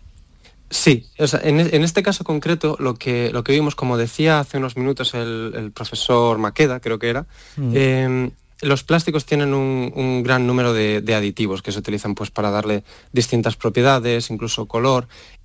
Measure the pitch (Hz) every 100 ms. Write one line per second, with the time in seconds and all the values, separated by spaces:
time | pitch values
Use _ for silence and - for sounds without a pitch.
0 | - - _ _ - _ - - - 120
1 | - - 151 151 156 151 170 151 165 202
2 | 196 190 170 151 - 160 151 - 131 117
3 | 131 120 120 120 117 143 147 - 127 120
4 | 117 - 156 151 139 139 131 120 127 135
5 | 123 120 117 113 113 117 107 - 113 113
6 | - 120 117 110 107 - 151 127 113 113
7 | 120 127 156 - - - 131 127 135 131
8 | 131 127 123 - _ - 151 135 - 165
9 | 160 151 - 147 143 135 135 131 123 139
10 | 131 127 120 127 123 127 120 110 107 107
11 | 107 107 101 - 104 95 107 101 98 104
12 | 104 98 104 - 104 104 107 104 - -
13 | - 123 117 120 117 - 113 123 127 135
14 | 120 117 - 107 113 - 107 117 131 131
15 | 123 - - -